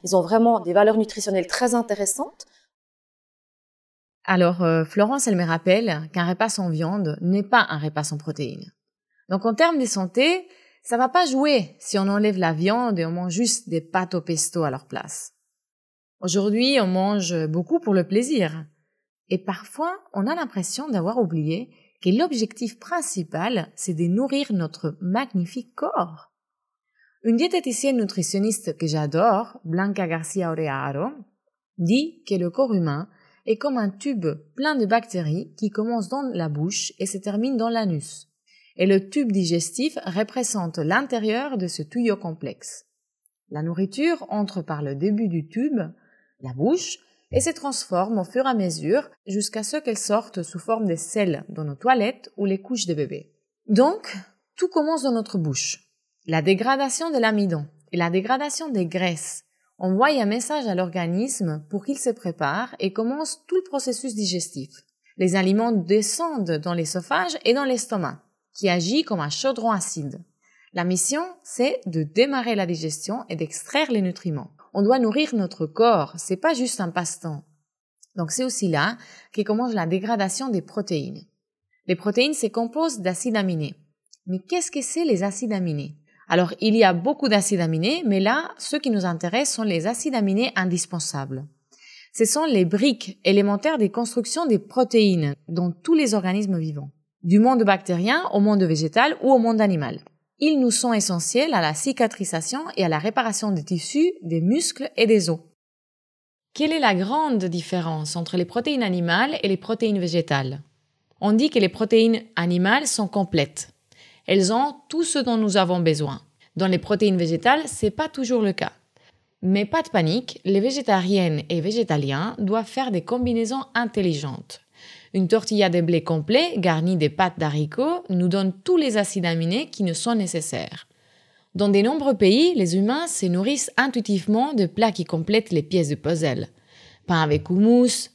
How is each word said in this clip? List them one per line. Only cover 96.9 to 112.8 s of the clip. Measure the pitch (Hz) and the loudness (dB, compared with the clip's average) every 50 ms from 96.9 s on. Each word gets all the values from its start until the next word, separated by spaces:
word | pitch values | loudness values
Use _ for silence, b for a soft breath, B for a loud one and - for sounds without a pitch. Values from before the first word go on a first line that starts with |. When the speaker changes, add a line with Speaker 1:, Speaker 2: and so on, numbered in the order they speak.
| _ _ _ _ _ _ | _ _ _ _ _ _
Speaker 2:
du | - 170 180 208 | 0 4 6 8
monde | 220 247 262 240 | 8 6 6 4
bactérien | 226 202 190 190 196 - 180 170 180 220 262 320 370 - | 4 4 4 2 2 -2 -2 0 2 2 0 0 0 0
au | - 202 | 2 2
monde | 202 214 208 202 185 | 4 4 4 4 4
végétal | 165 165 151 160 156 - 226 254 302 320 - | 4 2 0 0 0 2 4 4 4 2 0
ou | - 254 | 4 6
au | 269 254 | 6 6
monde | 226 226 226 214 | 6 4 2 4
animal. | 220 202 185 160 143 120 - - - - _ _ _ _ _ _ | 4 2 2 0 0 -4 -4 -6 -12 -20 _ _ _ _ _ _
Ils | 285 311 311 277 | 2 2 4 4
nous | 254 240 | 4 2
sont | - - - 247 | 2 2 0 2
essentiels | 233 214 202 - 185 170 160 - - 233 285 330 277 | 2 2 2 0 -2 -2 -2 0 0 0 2 2 2
à | 196 | 2
la | 165 151 156 | 2 0 0
cicatrisation | 151 - 277 254 - 240 220 - - 190 - - 160 160 - - 277 320 - - | -2 -2 -4 0 2 0 0 0 -4 -8 -4 -4 -4 -4 -4 -8 -8 -8 -8 -2
et | - 190 | 0 0
à | 165 | 2
la | 160 151 | 2 0
réparation | 156 214 220 - 240 226 202 - - 214 | -2 -2 -2 0 -2 0 -2 -2 -2 -2
des | 196 165 | -2 -2
tissus, | 147 - 180 170 - - - 285 320 359 370 - | -2 -2 -4 -4 -4 -4 0 2 2 2 0 -4
des | - 170 165 165 | -6 -4 -2 0
muscles | 165 180 233 320 - - - - 269 311 - | 2 2 2 2 0 -2 -6 -6 -10 -8 0
et | - 226 | 0 4
des | 208 226 208 175 165 | 4 4 4 2 0
os. | 165 160 - _ _ _ _ _ _ _ _ _ _ _ _ _ _ _ _ _ _ _ _ _ _ | -4 -4 -6 _ _ _ _ _ _ _ _ _ _ _ _ _ _ _ _ _ _ _ _ _ _
Quelle | - 294 311 | -2 0 0
est | 320 320 | 2 2
la | 277 226 196 | 2 2 2
grande | 175 190 202 254 302 320 302 254 214 185 | 2 0 0 0 0 0 0 0 0 0
différence | 180 165 175 156 - - 180 165 165 160 156 156 151 - | -2 -4 -4 -4 -4 -4 -4 -2 -2 -4 -6 -6 -6 -6
entre | 170 170 - - | -6 -6 -2 -2
les | 185 175 | -2 -2
protéines | 175 - 240 240 302 294 262 | -2 -4 -4 -2 -2 -2 0
animales | 233 196 180 180 170 170 170 190 240 277 311 - - | 0 0 0 0 2 2 2 2 2 0 -2 -2 0
et | 196 | 0
les | 190 | -2
protéines | 180 - - 226 226 233 220 208 196 | -2 -2 -6 -2 -2 0 0 0 0
végétales ? | 180 170 160 175 160 - 147 139 135 127 135 143 - _ _ _ _ _ _ _ _ _ _ _ | 0 0 0 0 0 2 0 0 0 -2 -6 -10 -14 _ _ _ _ _ _ _ _ _ _ _
On | 180 208 | 0 2
dit | 214 220 277 302 | 4 4 4 4
que | - 240 | 4 4
les | 202 247 | 2 2
protéines | - - 220 220 233 226 220 226 226 220 - - _ | 2 -2 0 4 6 6 6 6 4 0 -2 -6 _
animales | - 170 175 175 175 180 190 226 277 | -2 0 0 2 2 4 4 2 2